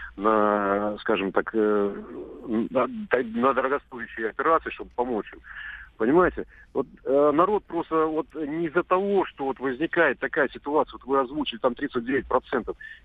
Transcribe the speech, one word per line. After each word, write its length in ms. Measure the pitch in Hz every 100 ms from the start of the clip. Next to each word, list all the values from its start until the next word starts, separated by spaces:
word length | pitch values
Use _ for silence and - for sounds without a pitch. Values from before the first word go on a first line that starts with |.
| - -
на, 800 | 104 110 104 104 101 101 104 104
скажем 320 | - 104 95
так, 200 | 101 98
э, 420 | 113 107 104 101 101 - - - - - 110 110
на, 180 | 127 127
на 680 | 113 104 123 120 117 131
дорогостоящие 760 | 131 131 135 - 123 117 - 110
операции, 400 | - 143 165 -
чтобы 180 | - 101 -
помочь 360 | 123 110 -
им. 60 | - - - - - - - 113
Понимаете? 420 | 165 175 - - - -
Вот, 140 | - 135 -
э, 280 | - 139 147
народ 320 | 147 190 208 -
просто 420 | 165 156 160 160
вот 180 | 156 -
не 320 | 151 139 156 170
из-за 120 | 165
того, 420 | 170 185 202 196 165
что 180 | - 135
вот 140 | 123
возникает 580 | 135 123 160 170 156 117
такая 320 | 131 160 131
ситуация, 440 | 120 147 151 127
вот 100 | 113 127
вы 140 | 139
озвучили 400 | 123 151 139 113
там 160 | 127 123
тридцать 280 | 143 127 117
девять 180 | 135 -
процентов, 500 | 127 - 127 95 - - -